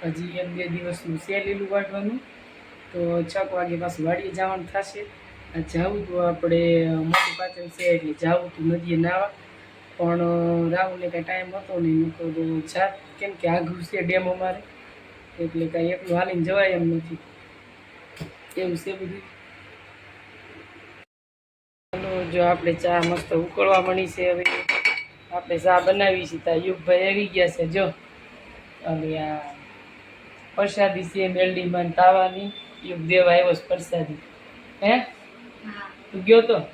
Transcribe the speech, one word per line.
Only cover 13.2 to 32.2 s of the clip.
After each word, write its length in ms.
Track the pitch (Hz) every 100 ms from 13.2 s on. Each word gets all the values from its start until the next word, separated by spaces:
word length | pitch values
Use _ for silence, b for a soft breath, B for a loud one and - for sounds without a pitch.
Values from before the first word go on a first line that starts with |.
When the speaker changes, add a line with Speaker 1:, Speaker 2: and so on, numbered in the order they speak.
| 202
Speaker 1:
કે 160 | 196 170
આઘું 340 | 170 165 180
છે 200 | - 202
ડેમ 260 | 170 185 180
અમારે, 340 | 180 185 185 - - - - - - - -
એટલે 240 | 170 165 165
કાંઈ 220 | 170 165
એકલું 300 | 185 185 170
હાલીને 240 | 185 180
જવાય 260 | 165 196 190
એમ 280 | 180 170 165
નથી. 220 | 165 165 - - - - - - - - - - - - - -
એવું 200 | 185 170
છે 160 | 190
બધું. 300 | 190 185 196 - - - - - - - - - - - - - - - - - - - _ _ _ _ _ _ _ _
ચાલો, 380 | 185 190 185 180
જો 120 | 175
આપણે 300 | 175 175 170
ચા 260 | 165 175 175
મસ્ત 320 | 170 175 160
ઉકળવા 480 | 165 170 - 196 190
મળી 260 | 185 185 185
છે 260 | 180 180
હવે. 120 | 175 180 - - - - - - - -
આપણે 260 | 175 - 170
ચા 220 | 175 180
બનાવી 460 | 180 196 196 185 165
છે, 120 | 160
ત્યાં 200 | 165 165
યુગભાઈ 440 | 185 185 160 180
આવી 240 | 190 196 202
ગયા 200 | 185 175
છે, 200 | 170 165
જો. 200 | 175 185 165 - - - - - - - - -
અને 320 | 160 156 156
આ 360 | 156 151 147 143 - - - - - - - - -
પ્રસાદી 480 | - 202 202 196 180
છે 260 | 170 196 190
મેલડીમાં 560 | 180 185 185 180 175
ને 60 | 175
તાવાની, 640 | 170 185 190